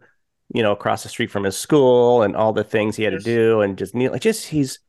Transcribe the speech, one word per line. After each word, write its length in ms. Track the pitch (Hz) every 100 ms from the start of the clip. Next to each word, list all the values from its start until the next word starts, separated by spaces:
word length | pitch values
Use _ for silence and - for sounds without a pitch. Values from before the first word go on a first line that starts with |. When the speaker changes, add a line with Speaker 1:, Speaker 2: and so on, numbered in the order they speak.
| _ _ _ _ -
Speaker 1:
you 80 | 120
know, 120 | 107
across 280 | 101 110 107
the 80 | 110
street 220 | - 117
from 120 | 104 98
his 120 | -
school 640 | - 151 131 123 120 120
and 140 | 101 -
all 180 | 110
the 100 | 107
things 320 | 104 110 107 107
he 80 |
had 80 | 107
to 40 | 95
Speaker 2:
Here's 80 |
Speaker 1:
do 380 | 113 117 113 110
and 180 | 101 95
just 160 | 95 120
kneel, 200 | 127 127
just, 260 | 220 214 -
he's 320 | 156 131 -